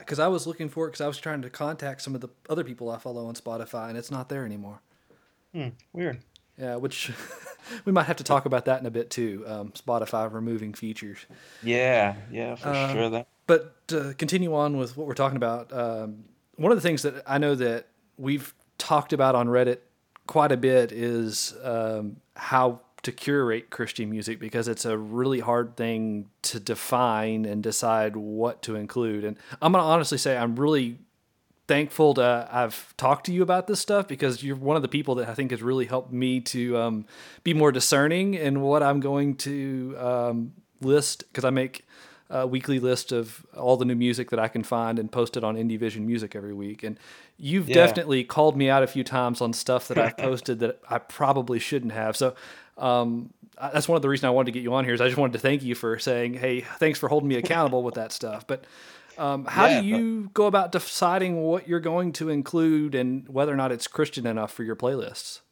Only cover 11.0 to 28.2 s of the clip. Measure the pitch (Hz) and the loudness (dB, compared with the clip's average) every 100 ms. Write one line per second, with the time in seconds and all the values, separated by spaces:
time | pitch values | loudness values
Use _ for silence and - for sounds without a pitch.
11 | 104 98 - - - - 117 120 127 120 | -12 -16 -20 -20 -20 -8 -2 2 4 4
12 | 101 101 107 113 117 120 147 139 135 135 | 4 0 -10 -8 -8 -6 -4 -2 0 0
13 | 113 113 120 _ - 165 160 _ - 160 | 0 -2 -8 _ 4 4 2 _ -6 -4
14 | 139 135 156 185 175 151 147 143 123 127 | -4 -4 -2 0 0 0 0 0 -4 -6
15 | 151 127 135 135 117 120 117 131 120 113 | -6 0 0 0 -2 -2 -6 -6 -4 -4
16 | 110 107 - _ _ - 165 226 165 151 | -8 -12 -18 _ _ 0 2 4 2 0
17 | 147 135 131 139 147 139 120 117 - _ | -2 -6 -2 2 2 2 0 -2 -8 _
18 | _ - 135 143 - - _ - - 151 | _ -8 -4 -4 -6 -18 _ -8 0 2
19 | 143 143 131 127 120 123 123 123 _ _ | 2 4 4 4 4 4 4 0 _ _
20 | _ - - 156 147 127 131 127 117 107 | _ -20 -2 4 4 4 4 4 4 0
21 | 120 117 113 107 - - 127 113 110 110 | -2 -2 -2 -4 -6 -6 -4 -2 -2 -4
22 | 104 - _ - - 131 127 120 _ _ | -6 -10 _ -12 0 2 2 0 _ _
23 | - - - 143 123 113 - - 113 - | -10 -8 -2 0 0 -2 -6 -8 -6 -6
24 | 107 110 107 110 110 120 117 110 120 110 | -6 -6 -6 -8 -6 -4 -4 -4 -4 -4
25 | 107 117 127 131 113 120 117 120 113 113 | -4 -2 0 0 2 0 0 -4 -4 -2
26 | 110 104 101 _ - 113 98 110 - 123 | -2 -4 -8 _ -8 -6 -4 -6 0 2
27 | 123 110 110 110 110 104 110 107 117 113 | 2 2 0 -2 -2 -2 -2 0 2 2
28 | 107 107 | 2 -2